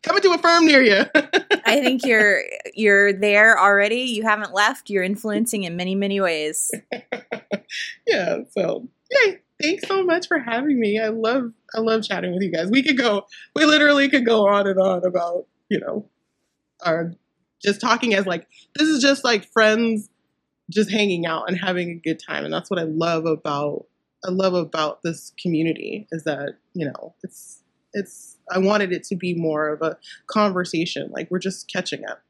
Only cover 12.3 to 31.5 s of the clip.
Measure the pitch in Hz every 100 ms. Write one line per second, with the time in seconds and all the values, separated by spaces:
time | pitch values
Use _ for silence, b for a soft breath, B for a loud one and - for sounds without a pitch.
12.3 | 180 190 160 175 254 285 262 240 202 -
13.3 | B B - 302 302 294 285 277 277 240
14.3 | 226 202 202 196 190 190 180 180 180 170
15.3 | 180 - _ _ 208 - 208 208 _ _
16.3 | _ _ _ _ _ 175 165 170 170 _
17.3 | _ _ _ 202 202 220 240 240 196 185
18.3 | 170 - b b 277 311 302 277 277 247
19.3 | 220 - - 214 220 233 220 208 _ _
20.3 | _ _ _ - 180 202 214 202 175 170
21.3 | 160 117 180 185 180 175 170 160 160 -
22.3 | 151 147 160 - 180 165 156 170 165 165
23.3 | 156 151 143 147 - - _ _ _ 190
24.3 | 185 190 180 156 160 151 - 170 160 -
25.3 | - 180 160 165 156 - 208 214 165 156
26.3 | 139 143 - _ 185 147 - - _ -
27.3 | - - - _ _ _ 202 190 - -
28.3 | - - 180 190 208 196 175 - 185 180
29.3 | 170 165 151 151 151 160 151 B B -
30.3 | 220 208 180 175 165 165 - 147 - 165
31.3 | 185 190